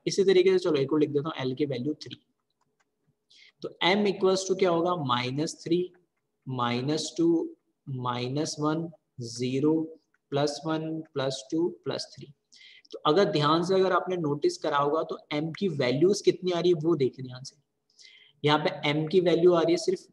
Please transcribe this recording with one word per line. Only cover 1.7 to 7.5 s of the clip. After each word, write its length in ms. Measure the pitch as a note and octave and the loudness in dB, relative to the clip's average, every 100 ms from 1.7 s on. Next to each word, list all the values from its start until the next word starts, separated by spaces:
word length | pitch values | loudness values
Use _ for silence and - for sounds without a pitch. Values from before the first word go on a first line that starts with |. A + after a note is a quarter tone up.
| B2 C#3+ D3+ | -4 -6 -8
three। 240 | A#2+ - _ _ _ _ _ _ _ _ _ _ _ - - _ | -12 -18 _ _ _ _ _ _ _ _ _ _ _ -20 -20 _
तो 60 | - - E3+ | -16 -2 2
m 200 | G#3 G3+ | 4 2
equals 340 | - F#3 F#3 | 2 2 2
to 160 | G3 F#3 | 0 2
क्या 100 | F#3 | 2
होगा, 260 | E3 F3+ F3 C3 | 2 0 -2 -2
माइनस 500 | B2 B2 C#3 E3 - | -2 -2 -4 -6 -6
थ्री, 200 | D#3+ F3 F3+ - _ _ _ _ C3 | -2 -2 -2 -10 _ _ _ _ -8
माइनस 680 | B2+ A#2+ A#2+ C#3 D3+ - - | -4 -2 -2 -2 -2 -4 0
टू, 100 | E3 E3 - | 2 2 -2